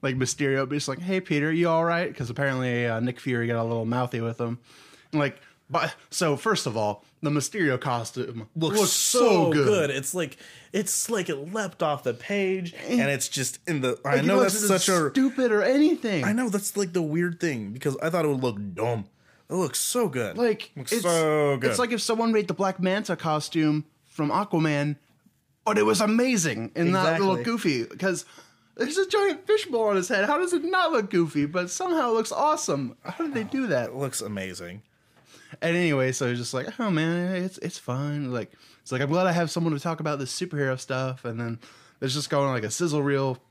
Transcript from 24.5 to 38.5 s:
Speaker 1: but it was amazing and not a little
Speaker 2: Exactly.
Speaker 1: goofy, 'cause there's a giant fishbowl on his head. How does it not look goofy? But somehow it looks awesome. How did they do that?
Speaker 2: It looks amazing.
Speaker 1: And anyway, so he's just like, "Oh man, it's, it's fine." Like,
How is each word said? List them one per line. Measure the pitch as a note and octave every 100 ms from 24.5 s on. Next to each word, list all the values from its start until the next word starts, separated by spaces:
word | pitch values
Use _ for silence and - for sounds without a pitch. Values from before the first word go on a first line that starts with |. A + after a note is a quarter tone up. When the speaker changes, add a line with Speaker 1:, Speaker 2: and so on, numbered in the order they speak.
| E3+ D#3 C#3+ D3 C#3+ _ _ _ _ _ _
Speaker 1:
but | - G#3+
it |
was | G#3+ G3+
amazing | G#3+ A3+ B3+ A#3+ D#3+ A2 A#2 -
and | E3+
not | F#3 F#3
a | E3
little | G3 F#3
Speaker 2:
Exactly. | A#3 A#3 F3 C3
Speaker 1:
goofy, | A2+ -
'cause | F#3+ E3+ - - - _ _ -
there's | C4 E4
a | F#4+
giant | G#4+ G4+ D4+ -
fishbowl | G#4+ G#4 A#3+ A3
on | G3
his | F3+
head. | G#3 G#3
How | D4
does | F4+
it | F4
not | E4 F#4 E4+
look | C#4+ G3+
goofy? | F#3 E3 D3 D3
But | F3+ F3+
somehow | - F#4 E4 B3
it |
looks | A3+ A3+
awesome. | - D4 D4+ - C#3+ B2+ -
How | - -
did | E4
they | C4
do | G#3+ C4+ B3
that? | C3+ A#2
Speaker 2:
It | B2+
looks | C#3 -
amazing. | G#2+ G2+ F#2+ F#2 F2 F#2+ - _ _ _ _ - - -
Speaker 1:
And | E3 E3+
anyway, | F3 C#3 C3
so | B2+ B2+
he's | A#2+
just | A#2
like, | C3 E3 A3
"Oh | A3
man, | D#3+ D#3+ F3 F3+ F#3
it's, | F#3 F#3
it's | - -
fine." | - B2+ D3 D3 C3+
Like, | B2 G#2